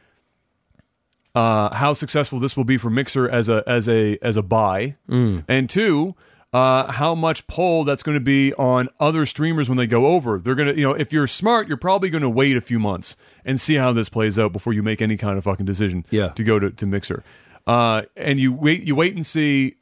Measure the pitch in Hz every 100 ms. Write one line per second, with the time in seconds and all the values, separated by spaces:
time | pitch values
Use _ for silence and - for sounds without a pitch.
0 | _ _ _ _ _ _ _ _ _ _
1 | _ _ _ 120 113 107 104 110 143 143
2 | 143 147 139 127 135 139 123 127 117 120
3 | 131 135 123 120 110 110 127 120 113 113
4 | 107 104 120 107 95 113 101 95 127 -
5 | - 123 117 90 78 131 127 190 220 147
6 | 180 - _ _ - 127 131 131 127 120
7 | 156 165 160 156 - - 180 165 143 139
8 | 160 147 127 139 139 - 127 127 127 -
9 | 151 160 143 - 160 160 127 127 117 117
10 | 139 180 123 98 104 131 143 151 135 160
11 | 135 156 135 - 208 233 202 139 175 196
12 | 190 156 135 117 139 123 - 117 104 92
13 | - - _ _ - 131 - 147 127 117
14 | 107 113 110 101 107 98 120 107 107 107
15 | 110 107 107 98 101 95 95 95 104 90
16 | - 107 92 - 113 107 98 - 98 98
17 | - - - - _ - - 120 117 110
18 | 107 - 151 139 131 127 151 175 147 139
19 | 180 196 156 160 147 139 131 -